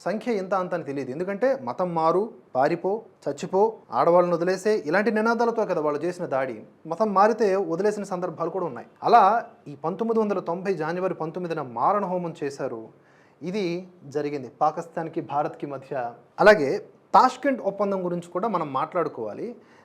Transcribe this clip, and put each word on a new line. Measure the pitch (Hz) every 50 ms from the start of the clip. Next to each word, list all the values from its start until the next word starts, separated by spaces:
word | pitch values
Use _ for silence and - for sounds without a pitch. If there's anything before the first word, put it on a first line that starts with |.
సంఖ్య | - 175 202 214 - 247 226
ఇంత | 190 190 180 202
అంత | 185 185 170 180
అని | 165 143
తెలియదు, | 143 139 143 127 -
ఎందుకంటే | 131 160 180 196 202 196 247 269 254 262
మతం | 240 240 - - 185 180 170
మారు, | 160 160 165 180 185 220 240 - - - _ -
పారిపో, | 127 139 156 175 170 - 185 208 226 - - _ _ - 147
చచ్చిపో, | 139 - 185 - 185 190 214 226 - - - -
ఆడవాళ్ళను | 113 123 151 170 170 175 180 175 175
వదిలేసే, | 160 170 180 190 180 190 214 214 - -
ఇలాంటి | 147 170 202 214 233
నినాదాలతో | 208 214 214 233 233 233 240 233 233 233 208
కదా | 180 175 160
వాళ్ళు | 151 151 147 139 160
చేసిన | 180 151 - 170
దాడి. | 131 139 131 135 127 110 107 - - _ _ -
మతం | 156 165 - 220 208 190
మారితే | 190 208 214 233 226 220 190 185
వదిలేసిన | 202 190 160 165 165 202 214 208 208 196
సందర్భాలు | 196 190 175 180 175 156 151 165 165
కూడా | - 190 175
ఉన్నాయి. | 151 120 113 - - _ - -
అలా | 160 220 233 196 190 226 233 - - - _ -
ఈ | 151 143
పంతొమ్మిది | 135 - 160 190 - 226 226 220 220
వందల | 214 202 196 185
తొంభై | - 170 170 185 185 202 190
జనవరి | 156 156 156 175 180 185 185 170
పంతొమ్మిదిన | - 156 160 156 185 180 165 160 156
మారణ | 139 123 113 117 135 170 202 208 202
హోమం | 175 185 180 175 165 - - 151
చేశారు. | 139 - - 143 123 120 113 110 110 - _ _ _ _ _ _ _ _ -
ఇది | 143 180 185 214 185 170 170 180 185 185 - - -
జరిగింది | 139 131 147 147 147 147 139 123
పాకిస్తాన్కి | 113 - - 151 156 151 175 160 - - 175 160 160 - 170
భారత్కి | 139 - 143 147 156 165 160 - 160
మధ్య. | 143 139 135 - - 147 131 120 120 120 - - _ _ -
అలాగే | 175 208 208 165 139 131 185 208 - - - _ _ _ -
తాష్కెంట్ | 220 240 247 - - - 277 262 208
ఒప్పందం | - 196 196 - 202 196 196 190 180
గురించి | 175 175 175 170
కూడా | - - 180 214
మనం | 233 190 170 160 143 131
మాట్లాడుకోవాలి. | 131 151 151 - 175 160 147 - 123 110 104 101 - 175 233 240 - - _ - -